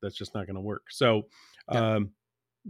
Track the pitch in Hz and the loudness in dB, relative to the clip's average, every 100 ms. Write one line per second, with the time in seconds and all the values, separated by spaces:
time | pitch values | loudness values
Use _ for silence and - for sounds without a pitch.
0 | 101 - 101 107 92 95 101 101 - - | -10 -8 -10 -8 -8 -8 -6 -8 -8 2
1 | 123 110 104 _ - - - 120 113 110 | 4 4 0 _ -20 -18 -4 0 2 2
2 | 104 - _ _ _ _ | 0 -6 _ _ _ _